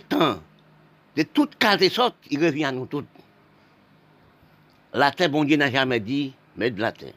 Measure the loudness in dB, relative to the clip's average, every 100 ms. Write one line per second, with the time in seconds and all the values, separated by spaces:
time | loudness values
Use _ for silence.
0 | 0 0 0 0 -10 _ _ _ _ _
1 | _ -4 -2 0 -2 0 2 4 2 2
2 | -2 -2 -8 0 0 0 -2 -4 -6 -8
3 | -10 -18 _ _ _ _ _ _ _ _
4 | _ _ _ _ _ _ _ _ _ 0
5 | 0 2 0 0 2 2 2 0 0 -2
6 | -2 -4 -6 -10 _ -4 -4 -2 -4 -6
7 | -14